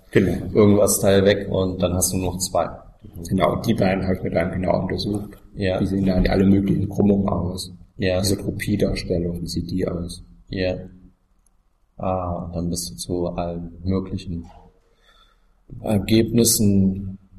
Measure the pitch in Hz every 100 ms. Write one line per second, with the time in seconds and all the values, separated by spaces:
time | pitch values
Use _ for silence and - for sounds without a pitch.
0 | - 120 92 82 82 - 101 101 101 -
1 | 104 98 95 104 - 95 92 92 92 90
2 | 92 95 90 87 - 90 80 - - -
3 | - 85 85 95 85 - - 110 95 95
4 | 95 92 - 90 87 90 92 - 90 87
5 | - 104 - - - - 95 95 98 98
6 | 95 92 92 95 98 98 98 - 98 -
7 | 104 98 95 - 85 95 - - - -
8 | 95 92 101 101 98 - - 101 98 92
9 | - 90 87 87 82 85 82 92 92 85
10 | 85 - - - - 98 92 92 - -
11 | - _ _ _ _ _ _ _ _ -
12 | 95 92 90 87 87 87 85 87 - -
13 | - 87 87 90 87 87 85 - 87 95
14 | 95 95 - 85 82 - - _ _ _
15 | _ _ _ _ _ _ - - - 104
16 | - 110 110 120 117 - 104 98 95 95
17 | 95 - _